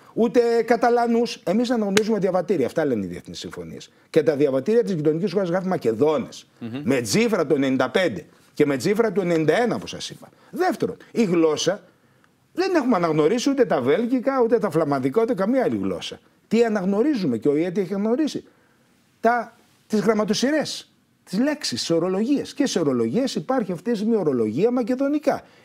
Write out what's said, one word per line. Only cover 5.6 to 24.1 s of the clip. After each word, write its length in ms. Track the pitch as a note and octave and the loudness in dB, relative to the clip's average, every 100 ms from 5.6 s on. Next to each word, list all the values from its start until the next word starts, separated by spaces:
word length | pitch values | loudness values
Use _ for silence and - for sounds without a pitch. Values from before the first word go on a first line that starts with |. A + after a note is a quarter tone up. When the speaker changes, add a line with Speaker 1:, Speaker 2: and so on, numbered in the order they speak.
| F#3 | -2
Speaker 1:
Μακεδόνες. 800 | F3+ A#2 A2 D3 D3 - - - _ | -2 -2 2 2 2 -4 -12 -20 _
Speaker 2:
Μμμ. 220 | A#2 B2 | -12 -6
Speaker 1:
Με 180 | D3+ C3+ | -2 -2
τσίφρα 460 | A#2 E3+ A#3 G3+ C#3 | 0 2 2 2 0
του 80 | D3 | 2
ενενήντα 340 | C3+ C3 C3 | 2 0 0
πέντε 360 | G3 F3 F#2+ - _ _ | 2 0 -2 -10 _ _
και 120 | - C#3+ | 0 2
με 120 | C#3 | 2
τσίφρα 340 | D#3+ G#3+ A3+ | 0 2 2
του 100 | G3+ | 0
ενενήντα 400 | F3 E3 D3+ F3+ | 0 2 4 2
ένα, 140 | A#3+ C3 | 2 -2
όπως 140 | F2 | -6
σας 200 | D#2 - | -12 -12
είπα. 200 | D3 - _ _ | -14 -20 _ _
Δεύτερον, 460 | - F4+ B3+ - - - | -4 -2 0 -4 -6 -8
η 120 | - | -2
γλώσσα 600 | G#3 F3 D#3+ D3 D#3+ G3+ - _ _ _ _ _ _ - | 2 4 2 2 -2 -2 -8 _ _ _ _ _ _ -4
δεν 140 | F#4+ F4 | 0 0
έχουμε 200 | B3+ G3 | 2 2
αναγνωρίσει 540 | E3+ D#3 D3+ A#3+ C#4 | 2 2 2 2 0
ούτε 160 | C#4 G3+ | 2 2
τα 160 | D#3 | 2
βέλγικα, 600 | B2 F3 A#3 B3+ C4 C4+ | 2 0 0 0 0 0
ούτε 140 | A#3 A3+ | 2 2
τα 120 | F#3+ | 2
φλαμανδικά, 520 | D#3 D3+ C#3 C3+ F3 | 0 0 0 0 0
ούτε 120 | A3+ | 0
καμία 300 | G3 G3 C4 | 0 0 0
άλλη 140 | F#3 G#2+ | 0 -2
γλώσσα. 420 | F#2+ E2+ - - _ _ _ | -2 -4 -8 -14 _ _ _
Τι 160 | A3 A#3 | 2 2
αναγνωρίζουμε 720 | G#3+ F#3 G3+ C#4 C4 E3+ A#2 | 2 0 2 2 0 0 0
και 100 | C#3+ | 2
ο 80 | C#3+ | 2
ιε 160 | F3+ | 0
τι 100 | F3 | -2
έχει 120 | F3 | -4
αναγνωρίσει; 520 | G3 G#3+ B3+ D4+ - - _ _ _ _ _ _ _ | -2 0 0 0 -4 -10 _ _ _ _ _ _ _
Τα, 340 | A3+ A#3+ A3 - _ _ _ | 0 0 -4 -14 _ _ _
τις 120 | G#3+ | 0
γραμματοσυρές, 920 | F#3+ G#3+ G#3+ G#3+ B3 D4+ A3 - - _ _ _ | 0 0 0 0 0 0 -2 -8 -14 _ _ _
τις 160 | _ F#3+ | _ -2
λέξεις, 400 | C#4 D4 - A#2 | -2 -2 -6 -6
τις 100 | - | -2
ορολογίες. 640 | E3 F3+ F#3 A3+ C#4 - | 0 0 -2 0 -2 -2
Και 120 | - C#4 | -2 -2
σε 120 | G3+ | 0
ορολογίες 560 | D3 B2+ A2+ F3 C4+ G3+ | 0 0 0 0 -2 -4
υπάρχει 360 | D3+ C4 G3 | -2 -2 -2
αυτή 180 | F3 A#3 | -6 -4
τη 40 | A3+ | -2
στιγμή 180 | G#3+ | 0